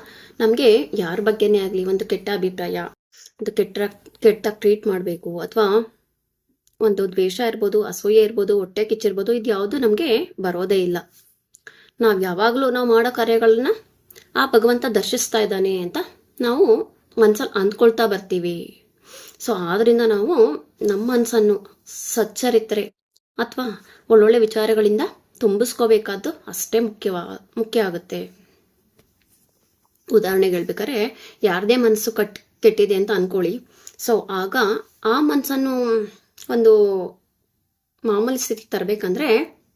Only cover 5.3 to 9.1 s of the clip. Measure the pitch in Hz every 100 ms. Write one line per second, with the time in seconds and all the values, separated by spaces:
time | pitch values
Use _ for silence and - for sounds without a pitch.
5.3 | 170 175 226 202 214 226 _ _ _ _
6.3 | _ _ _ _ - 220 196 190 185 185
7.3 | 185 233 226 202 208 202 180 208 220 214
8.3 | 226 196 202 185 208 214 214 208